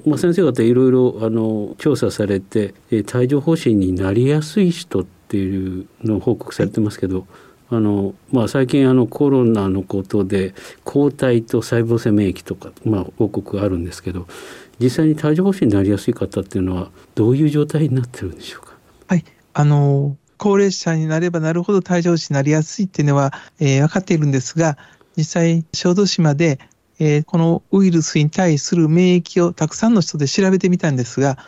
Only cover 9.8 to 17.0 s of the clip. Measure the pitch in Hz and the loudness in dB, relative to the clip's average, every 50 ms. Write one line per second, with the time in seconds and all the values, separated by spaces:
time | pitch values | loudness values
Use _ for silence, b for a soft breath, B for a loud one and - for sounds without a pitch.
9.8 | 95 - - 98 98 - - 104 95 95 101 98 95 92 - B B B B B | -4 -4 -6 -6 -4 -2 -2 -2 -2 0 -2 -2 -4 -4 -8 B B B B B
10.8 | B - - 143 143 139 139 - 139 127 120 113 113 - - 117 110 - 123 117 | B -4 0 0 0 0 0 0 0 2 2 0 0 -2 -2 -2 -2 0 -2 -2
11.8 | 117 113 117 113 - 120 104 104 101 92 90 - - - 92 - - - - - | 0 0 0 0 0 2 2 2 2 0 -2 -6 -8 -10 -10 -10 -12 -20 -14 -8
12.8 | - 113 107 95 90 - - - 113 98 - 104 98 - - 98 104 101 92 87 | -4 -2 -2 -2 -4 -6 -4 -4 -2 -2 -4 -6 -8 -6 -4 -4 -2 -2 -2 -4
13.8 | 90 87 - - - 95 90 90 85 B B B B B B B B B B - | -6 -8 -10 -12 -10 -10 -10 -10 -12 B B B B B B B B B B -2
14.8 | 117 127 123 165 160 156 151 151 - 151 156 170 185 196 190 196 156 117 101 98 | -2 0 2 2 2 2 2 2 0 0 2 2 2 0 0 0 0 2 2 2
15.8 | 95 101 101 98 - 123 - - 98 - - 101 92 - - 98 92 92 92 90 | 2 2 0 0 -2 -4 -4 -4 -4 -6 -4 -6 -6 -4 -4 -2 -2 -2 -2 -4
16.8 | 90 - - B | -6 -8 -12 B